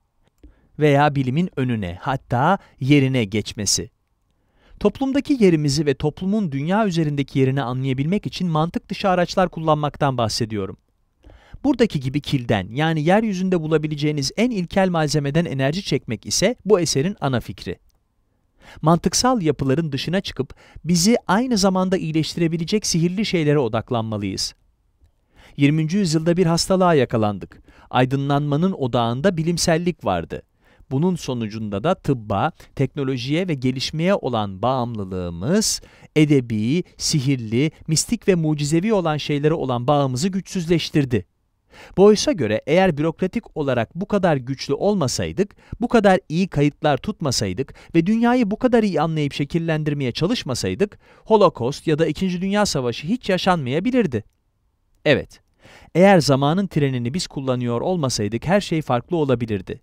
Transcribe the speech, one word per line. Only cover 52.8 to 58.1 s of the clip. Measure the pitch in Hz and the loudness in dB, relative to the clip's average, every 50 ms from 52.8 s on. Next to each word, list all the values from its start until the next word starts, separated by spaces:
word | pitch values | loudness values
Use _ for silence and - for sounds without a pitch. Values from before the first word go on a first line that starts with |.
| 123 120 117 - 143 | -2 -4 -4 -4 -4
hiç | 156 233 247 - - | -4 -4 -4 -2 -2
yaşanmayabilirdi. | 185 170 - 190 180 170 135 120 131 165 190 254 262 254 220 156 117 104 - _ _ _ _ _ _ _ _ _ _ _ _ _ _ _ - | -2 0 2 2 0 0 0 -2 -2 -2 -2 0 2 2 2 0 -2 -6 -8 _ _ _ _ _ _ _ _ _ _ _ _ _ _ _ 0
Evet, | 151 139 92 - - - - _ _ _ _ - - - - - _ - | 2 2 2 0 -4 -12 -20 _ _ _ _ -20 -20 -20 -20 -12 _ 2
eğer | 160 185 196 202 175 | 6 6 8 8 6
zamanın | 135 - 139 131 143 143 160 190 202 | 6 4 2 2 2 2 0 0 -2
trenini | 175 - 160 143 135 131 123 117 120 139 | -2 0 0 0 0 0 -2 -4 -4 -4
biz | 180 - | -4 -6
kullanıyor | - - 151 135 131 127 123 123 120 117 117 | -8 -8 -6 -4 -2 -2 -2 -2 -2 -2 -2
olmasaydık | 127 170 185 175 143 127 | -2 -2 -2 -2 -2 -2